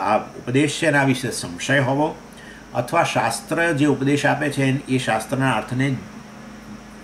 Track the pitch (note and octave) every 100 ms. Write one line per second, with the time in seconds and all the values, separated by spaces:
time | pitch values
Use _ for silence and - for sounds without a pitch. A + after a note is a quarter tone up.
0 | G2 G#2+ - - - C3 D3 - D#3+ C#3+
1 | C3+ B2+ A#2 - F2+ F2 - C#3 B2+ C#3
2 | D#3 - - - - - - - B2 E3+
3 | D3 - A#2 - - D#3 E3+ D3 D3 C3+
4 | C3+ C#3+ C#3+ C3+ D3+ C3+ C3+ C3+ - C3
5 | B2+ A2 - B2+ C3 A2+ - B2 C3+ B2
6 | - - - - - - - - - -